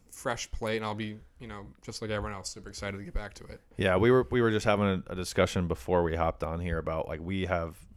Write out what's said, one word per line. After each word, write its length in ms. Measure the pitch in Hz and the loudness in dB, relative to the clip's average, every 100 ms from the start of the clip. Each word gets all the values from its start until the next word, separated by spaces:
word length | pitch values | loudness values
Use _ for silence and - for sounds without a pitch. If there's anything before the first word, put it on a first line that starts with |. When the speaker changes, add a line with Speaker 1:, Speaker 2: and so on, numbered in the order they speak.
| _ | _
Speaker 1:
fresh 400 | - 135 117 - | -8 -4 -4 -6
plate, 260 | - 110 110 | -4 -2 -2
and 80 | 110 | -2
I'll 80 | 104 | -4
be, 220 | 107 107 - _ | -6 -8 -16 _
you 80 | 117 | -12
know, 180 | 104 101 - | -12 -14 -16
just 200 | - 110 | -14 -10
like 100 | 110 | -4
everyone 240 | 107 104 101 | -4 -4 -6
else, 140 | 92 | -10
super 180 | - 98 | -12 -14
excited 280 | 98 101 98 | -8 -8 -8
to 60 | |
get 100 | 101 | -6
back 200 | 107 101 - | -6 -6 -12
to 100 | - | -18
it. 140 | - _ - | -18 _ 0
Speaker 2:
Yeah, 180 | 95 90 | 4 6
we 140 | 117 | 8
were, 160 | 127 123 | 6 6
we 100 | 123 | 4
were 100 | 117 | 4
just 140 | 107 107 | 4 4
having 200 | 104 101 | 4 4
a, 260 | 95 - | 2 -4
a 20 | 92 | -8
discussion 520 | 90 - 92 95 87 | -4 2 2 2 -2
before 360 | 80 - 90 | -4 2 2
we 120 | 85 82 | 4 2
hopped 280 | 82 - | 0 0
on 160 | 80 82 | -4 -4
here 180 | 87 82 | -2 -2
about, 280 | 78 80 - | -2 -4 -4
like, 140 | 80 | -6
we 240 | 85 95 90 | -4 -2 0
have, 300 | 90 82 80 - | 0 -2 -10 -20